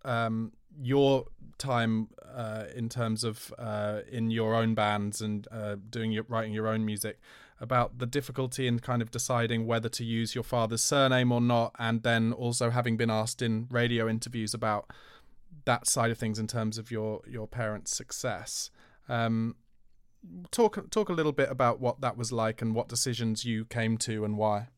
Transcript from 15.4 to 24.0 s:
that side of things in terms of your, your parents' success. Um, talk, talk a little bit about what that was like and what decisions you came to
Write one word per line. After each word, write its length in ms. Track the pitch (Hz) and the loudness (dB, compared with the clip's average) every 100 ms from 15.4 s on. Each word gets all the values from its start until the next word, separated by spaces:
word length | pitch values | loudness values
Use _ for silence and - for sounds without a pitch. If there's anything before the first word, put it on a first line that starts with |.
| - 151 - | -20 -6 0
that 220 | 120 - | 0 2
side 240 | - 117 | 2 2
of 60 | 113 | 0
things 200 | 117 110 | -2 -2
in 80 | 107 | -2
terms 300 | 120 107 110 | -2 -2 -4
of 140 | 113 | -6
your, 300 | 113 110 107 - | -4 -4 -6 -8
your 200 | 120 110 | -12 -8
parents' 480 | 123 110 107 - - | -4 -4 -4 -6 -8
success. 760 | - - 127 92 - - - - - - - | -6 -6 -4 -6 -6 -8 -10 -14 -20 -20 -6
Um, 460 | 120 117 113 113 - _ - - - _ _ 180 180 175 | -2 2 2 0 -4 _ -20 -20 -20 _ _ -20 -16 -6
talk, 400 | - 220 - 190 | 2 4 2 -4
talk 180 | 226 208 | -2 0
a 40 | |
little 180 | 170 151 | 2 2
bit 180 | 143 135 | 2 0
about 300 | 127 123 113 | 4 2 4
what 220 | 123 120 | 0 0
that 140 | 131 107 | -2 -2
was 160 | 113 | -2
like 300 | 120 110 110 | 0 0 0
and 140 | 113 110 | 0 0
what 140 | - | -2
decisions 540 | 117 131 117 113 110 | -2 -2 0 -2 -2
you 220 | 120 110 110 | -2 -2 -2
came 320 | 120 110 | -2 0
to 260 | 110 | 0